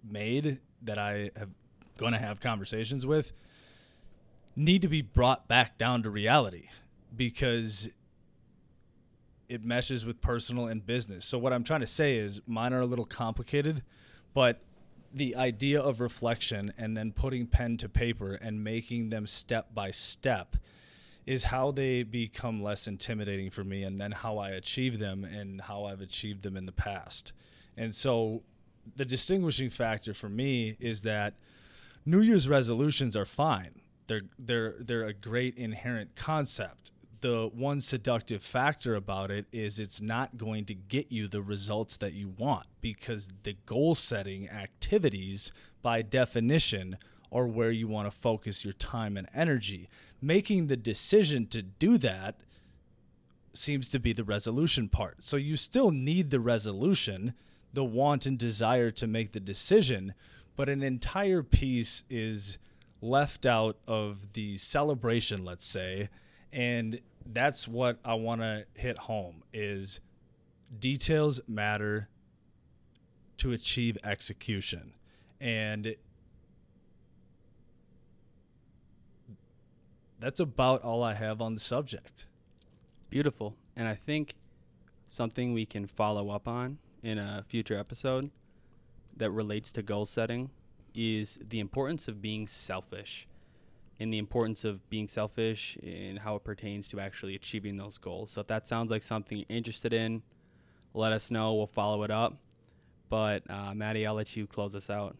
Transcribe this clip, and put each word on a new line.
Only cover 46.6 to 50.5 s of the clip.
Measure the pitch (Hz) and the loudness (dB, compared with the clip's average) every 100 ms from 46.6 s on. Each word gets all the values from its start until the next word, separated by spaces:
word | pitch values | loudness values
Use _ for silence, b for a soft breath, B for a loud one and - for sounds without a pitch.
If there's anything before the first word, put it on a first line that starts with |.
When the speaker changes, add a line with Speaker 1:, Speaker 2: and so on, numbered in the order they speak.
| - 104 92 92 B B B | 4 0 -4 -10 B B B
Speaker 1:
are | 123 123 | 0 0
where | 113 113 | 2 2
you | 113 113 | 2 0
wanna | 107 101 | -2 -4
focus | - 123 107 107 101 | 0 0 0 -2 -4
your | 101 | -4
time | 95 - 120 107 101 | -4 -4 -2 -2 -4
and | 92 | -6
energy. | 127 165 135 98 98 90 B B B | 0 2 2 0 -8 -12 B B B
Making | 139 185 202 | 4 4 4